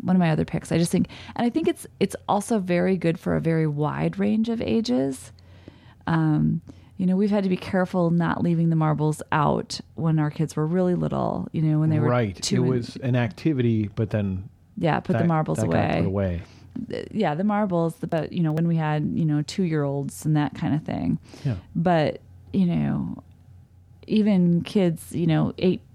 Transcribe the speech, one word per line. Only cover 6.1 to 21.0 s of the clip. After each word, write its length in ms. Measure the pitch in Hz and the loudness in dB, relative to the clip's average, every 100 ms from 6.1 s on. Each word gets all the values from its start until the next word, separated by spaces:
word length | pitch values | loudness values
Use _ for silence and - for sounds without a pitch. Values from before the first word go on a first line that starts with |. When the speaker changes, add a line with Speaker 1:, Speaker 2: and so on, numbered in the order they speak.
| 160 156 151 156 165 - - - - | 0 2 2 2 -2 -6 -20 -14 -4
Speaker 1:
you 80 | |
know, 120 | 185 185 | 0 2
we've 140 | 208 | 2
had 120 | 208 | 2
to 60 | 190 | 0
be 60 | 180 | -2
careful 540 | - 190 180 185 170 | -2 -2 0 0 2
not 320 | 170 170 - | 2 0 0
leaving 280 | 175 165 165 | 0 2 2
the 60 | 160 | 2
marbles 440 | 156 147 151 151 - | 2 2 0 -2 -2
out 480 | 156 147 - - - - - | 0 2 0 -2 -10 -12 -4
when 220 | 160 156 | 0 2
our 100 | 151 | 0
kids 260 | - 156 - | -2 -4 -2
were 100 | 156 | 0
really 280 | 185 180 | 2 2
little, 540 | 170 156 135 127 - - | 2 0 -2 -2 -2 -4
you 80 | 165 | -2
know, 180 | 156 151 | 2 2
when 100 | 156 | 2
they 80 | 156 | 2
were 100 | 120 | 2
Speaker 2:
Right. 320 | 123 107 92 | 2 0 -2
Speaker 1:
two 160 | - 127 | -2 2
Speaker 2:
It 40 | |
Speaker 1:
and 80 | 127 | 2
Speaker 2:
was 260 | 127 117 - | 0 -2 -6
an 140 | 127 123 | -2 0
activity, 760 | 117 - 160 135 120 110 104 | 0 -2 -2 2 2 2 0
but 160 | - 107 | -2 -2
then 380 | 107 101 92 98 - _ - | 0 -2 -4 -8 -16 _ -4
Speaker 1:
Yeah, 220 | 170 143 | 0 0
put 140 | - | 0
the 40 | 175 | 0
Speaker 2:
that, 100 | 170 | 2
Speaker 1:
marbles 300 | 160 156 156 | 2 0 -2
Speaker 2:
that 100 | 165 | 0
got 60 | 165 | 0
Speaker 1:
away. 200 | 156 - | 0 0
Speaker 2:
put 80 | 98 | 0
away. 360 | 98 95 87 - - - - - | 0 -2 -4 -8 -18 -16 -12 -8
Speaker 1:
Th-, 200 | - - | -8 -6
yeah, 240 | 214 175 | -2 -2
the 100 | 147 | 0
marbles, 500 | 208 208 214 170 165 - 165 | 0 0 0 0 0 -2 -4
but, 240 | 165 - | -2 -2
you 100 | 180 | 0
know, 100 | 160 | 0
when 140 | 156 170 | 2 2
we 100 | 165 | 2
had, 340 | 156 151 147 | 0 0 0
you 100 | - 160 | 0 0
know, 160 | 147 | 0
two-year-olds 840 | 151 - 180 156 143 139 139 - | 0 -2 0 0 0 -2 -6 -4
and 100 | 151 151 | 0 0
that 180 | 147 | 0
kind 200 | - - | -2 -2
of 80 | 147 | -2
thing. 360 | - - | -2 -4